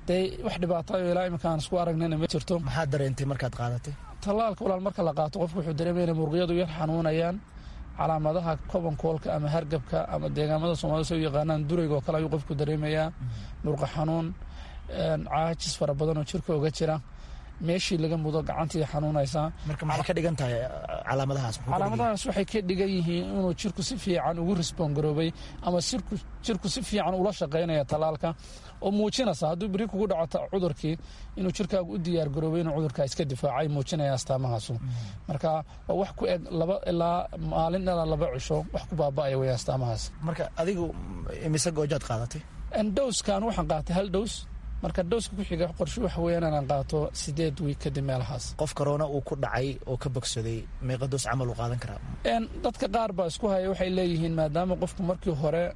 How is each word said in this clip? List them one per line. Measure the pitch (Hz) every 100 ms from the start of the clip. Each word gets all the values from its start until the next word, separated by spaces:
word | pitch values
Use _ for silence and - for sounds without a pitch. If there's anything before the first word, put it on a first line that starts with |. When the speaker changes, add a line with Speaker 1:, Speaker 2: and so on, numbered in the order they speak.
Speaker 1:
Dee | - 180 190 -
wax | 220 170
dhibaato | 175 175 160
ah | 190
oo | 180
ilaa | 175 185
imika | 175 170
aan | 156
isku | 143 175
aragnayna | 170 160 165 156
ma | 165
jirto. | 156 - 170
Speaker 2:
Maxaad | 135 127 160
dareentay | 139 135 127 139
markaad | 135 127 -
qaadatay? | 120 120 - 139 - -
Speaker 1:
Tallaalka | 208 208 226 185
walaal | 220 185
marka | 190 190
la | 170
qaato | 147 151 196
qofku | 175 175
wuxuu | 160
dareemayaa | 151 170 175 175
inay | 160
muruqyadu | 160 160 180
yar | 170 175
xanuunayaan. | 156 160 165 165 156 165 190 - - - - -
Calaamadaha | - 151 160 156 165 170 156
common | - 185 165 147
cold-ka | 165 160 -
ama | 156 147
hargabka | 160 156 156 123 160 165
ama | 156 151
deegaamada | 143 151 156 170 160
Soomaalida | 156 156 156
soo | 165
yaqaanaan | 156 139 151 156 147
durayga | 175 160 147
oo |
kale | - 156
ayuu | 156
qofku | 156 139 143
dareemayaa. | 147 156 151 156 156 - 127 110 101 -
Muruqa | 151 143 143
xanuun, | 156 156 165 165 185 - - - - -
een, | - 165 156
caajis | 147 147 160 165 - -
fara | 147
badan | 143 156 156
oo |
jirka | 143 185 -
uga | 160 151
jira. | - 160 156 - - - - - -
Meeshii | 165 180 - 175
laga | 156 165
mudo | 156 156
gacantii | 147 135 160 165 147
xanuunaysaa. | 151 151 151 135 156 156 -
Speaker 2:
Marka | 147 147 151
maxay | 156 151
ka |
dhigan | 180 160 151
tahay, | 131 117 127 73 - 80
calaamadahaas? | - 131 135 135 123 107
Muxuu | -
ka | 175
dhigan |
yahay? |
Speaker 1:
Calaamadahaas | 226 220 240 208 262
waxay | 196 196
ka | 220
dhigan | 185 190 196
yihiin | 190 170 170 185
inuu | 196 185
jirku | 160 214 190
si | 185 247
fiican | - 170 139 170
ugu | 170 196
respond | 165 - 160
garoobay | 147 151 147 165 - - -
ama | - 175
sirku-, | - 254 - 208 - -
jirku | - 208 196
si | 202
fiican | 190 208 165 185
ula | 190
shaqeynaya | 196 156 160 170 156 139
tallaalka | 151 156 156 170 165 - - - -
oo | 196
muujinaysa | 208 208 - 254 156 156
hadduu | 170 214
beri | 185 220
kugu | 190 214
dhaco | 165 165
ta-, | 175 147
cudurkii | 196 175 147 156 160 - - -
inuu | - 185
jirkaagu | - 202 196 175
u | 202
diyaar | 165 170 156
garoobay | 139 160 160
inuu | 165 151
cudurkaa | 156 - 139
iska | - 131
difaacay | 131 147 127 156
muujinaya | 147 131 165 143
astaamahaasu. | 131 - 131 131 117 - 117 131 120 107 -
Marka | - 147 165 156 147 -
waa | - 175
wax | -
ku | - -
eg | 180 156
laba | 170 165 196
ilaa | - 175 170 175 - -
maalin | 160 165 160 180
ilaa | 185 175 160
laba | 156 165
cisho | 127 - 156 156
wax | - -
ku | 156
baaba'aya | 147 139 143 135
way | 131
astaamahaas. | 123 - 131 123 110 - -
Speaker 2:
Marka | 151 165 165
adigu | - 165 196 170 - - 90 85 -
imise | 131 156 175
goojaad | 160 147 147 -
qaadatay? | 113 120 151 - - -
Speaker 1:
En, | - 214
dose-kan | 190 277 208 - 196
waxaan | 226 185 170
qaatay | 160 147 175
hal | 202
dose. | 185 214 - - - - -
Marka | 170 165
dose-ka | 175 233 - 196
ku |
xiga | 190 170 170
qorshe | 170 160 -
waxa | 202 -
weeyaan | 170 170 165
inaan | 151 135
qaato | 143 131 156 151
siddeed | - - 147 165 139
week | 147 139
kadib | 156 135 139
meelahaas. | 131 120 120 - -
Speaker 2:
Qof | 151 -
corona | 143 147 151
uu | 143
ku | 131 139
dhacay | 120 113 135 131
oo | - 123
ka | 143
bogsaday, | 127 - - 113 113 107 -
meeqa | 123 127 135
dose | 135 120
camal | 127 123
uu | 117
qaadan | 120 123
karaa? | 117 107 - -
Speaker 1:
En, | - 233 226 -
dadka | 247 220 254
qaar | 226 226
baa | 180 175
isku | - 214
haya, | 190 185
waxay | 185 185
leeyihiin | 185 180 165 165 165
maadaama | 156 151 185 175
qofku | 175 -
markii | 175 180 -
hore | 151 156 165 175